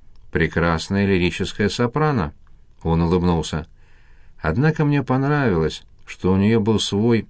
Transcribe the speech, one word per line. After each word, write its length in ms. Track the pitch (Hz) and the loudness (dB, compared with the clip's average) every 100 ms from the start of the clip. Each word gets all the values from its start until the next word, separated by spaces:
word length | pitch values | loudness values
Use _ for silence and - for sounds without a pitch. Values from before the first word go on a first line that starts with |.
| - - - | -20 -20 -6
прекрасное 760 | 80 80 82 85 80 - 98 | -2 0 0 0 0 -2 0
лирическое 640 | 98 92 87 - 90 - 101 | 2 2 0 -2 -6 -2 -2
сопрано". 640 | - 120 147 151 127 76 - - - - - | 0 -2 0 0 0 -4 -8 -20 -20 -20 -8
Он 200 | 82 82 | -2 0
улыбнулся. 680 | 82 90 90 82 - 78 - - - - - - - - | 2 2 2 0 -2 -6 -8 -16 -20 -20 -20 -20 -20 -6
Однако 440 | 80 95 156 156 | -4 0 0 0
мне 180 | 147 143 | 0 0
понравилось, 800 | 135 131 139 147 123 82 78 - - - | 0 0 0 0 0 0 0 -4 -14 -20
что 260 | - - 90 | -20 -4 0
у 60 | 95 | 2
нее 220 | 104 113 | 4 2
был 200 | 104 104 | 2 0
свой 480 | - 101 117 113 | 0 0 2 2